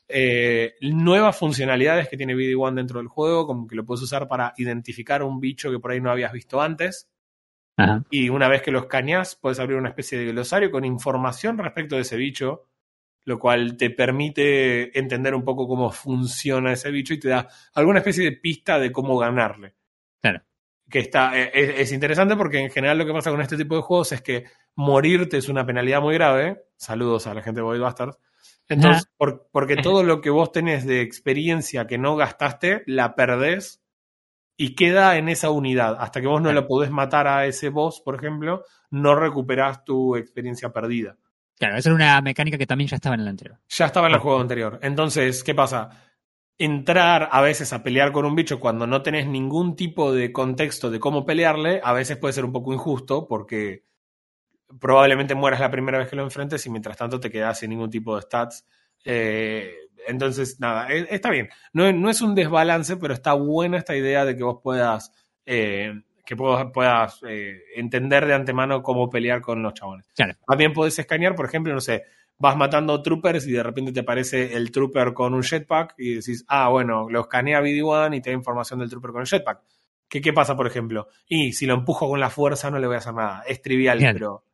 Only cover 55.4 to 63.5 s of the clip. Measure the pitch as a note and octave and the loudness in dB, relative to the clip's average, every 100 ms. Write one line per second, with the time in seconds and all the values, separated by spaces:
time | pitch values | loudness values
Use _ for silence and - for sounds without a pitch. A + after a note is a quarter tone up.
55.4 | C#3 B2+ C3 C3 C3 C3 C3 C#3 C#3 C#3 | 0 2 0 0 -2 -2 -2 -6 -6 -6
56.4 | C#3+ D3 C3 A2+ G#2+ G#2 A#2 B2+ A#2+ G#2+ | -6 -6 -6 -8 -8 -8 -6 -6 -6 -4
57.4 | A2 A2 A2 A2+ A2 A2 A2+ G#2+ G2+ A#2+ | -2 -2 -6 -6 -6 -6 -6 -8 -4 -4
58.4 | A#2+ - _ _ _ _ - A#2+ A2 G#2+ | -4 -8 _ _ _ _ -6 -2 -2 -2
59.4 | A2 A2 F#2+ E2+ - _ G#2+ B2+ C3+ C3 | -4 -6 -10 -16 -20 _ -8 -4 -2 -2
60.4 | B2+ - B2 A2+ B2+ D#3 E3 G3+ A#3+ D3+ | -6 -4 -4 -2 -2 -4 -4 -4 -2 -2
61.4 | G#2 - - D#3+ F#3+ F3 G3+ A3 A3+ G3 | -4 -12 -6 2 2 4 2 0 2 2
62.4 | D#3 D#3+ E3 E3 D3+ F#3 D#3+ B2+ D3+ C#3+ | 2 4 4 2 -2 -6 -4 -4 0 2
63.4 | C#3+ | 2